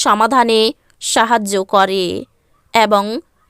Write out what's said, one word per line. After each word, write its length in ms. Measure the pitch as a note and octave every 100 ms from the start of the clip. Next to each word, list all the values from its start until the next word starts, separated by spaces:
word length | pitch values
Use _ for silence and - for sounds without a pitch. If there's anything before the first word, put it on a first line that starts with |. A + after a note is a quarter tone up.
| C4
সমাধানে 560 | G#3+ A3+ C4+ A#3 A3 A3 - _ _
সাহায্য 520 | - A#3 A3+ A#3 G3+ G3 F#3+
করে 400 | G3+ F#3+ F#3+ F3 F#3+ - _ _ _ _
এবং 300 | A3+ G#3+ G3+ G#3 B3+ - _